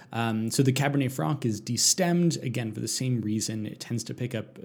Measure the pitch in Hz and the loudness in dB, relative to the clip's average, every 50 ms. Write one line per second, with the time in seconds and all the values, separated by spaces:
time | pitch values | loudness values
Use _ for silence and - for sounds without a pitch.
0 | - - - 117 117 113 110 110 110 110 - - 135 135 127 135 143 143 139 143 | -14 -6 -2 0 0 0 2 0 0 0 4 4 4 4 4 4 2 2 2 2
1 | 135 123 - - 156 156 151 - - 117 104 101 - - 120 110 - - - - | 0 0 0 0 0 0 0 0 0 -2 -2 -2 -4 -4 -2 2 2 2 4 4
2 | 180 170 170 175 175 165 135 - - 135 113 123 117 110 107 117 117 110 - - | 4 4 4 4 4 4 2 0 -2 -4 -4 -2 -4 -4 -4 -4 -4 -4 -2 -2
3 | 127 127 123 113 104 107 107 110 107 - 113 110 107 107 - - - - 117 113 | 0 0 0 0 0 0 0 0 0 -2 -4 -4 -6 -6 -8 -10 -6 -4 -4 -4
4 | - - - - 123 123 120 110 - - - - | -4 -6 -6 -6 -6 -4 -4 -6 -6 -8 -12 -14